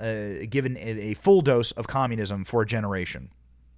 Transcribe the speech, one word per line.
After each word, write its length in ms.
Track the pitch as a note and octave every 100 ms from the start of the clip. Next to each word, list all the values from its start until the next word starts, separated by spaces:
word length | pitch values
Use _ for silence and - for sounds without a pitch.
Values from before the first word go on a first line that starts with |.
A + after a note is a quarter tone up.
a, 460 | A2 G#2+ G#2 F2+ A2
given 300 | C3+ B2+ B2+
a, 40 |
a 340 | A2 A2 G#2+
full 260 | G#2+ G3 G3
dose 300 | C#3+ B2 A#2
of 140 | - A2+
communism 580 | C3+ C3 A2+ G2+ G2+
for 180 | F#2 A#2
a 40 | G#2+
generation. 640 | A#2 G#2 F#2+ F2 B1+ C2 - _ _ -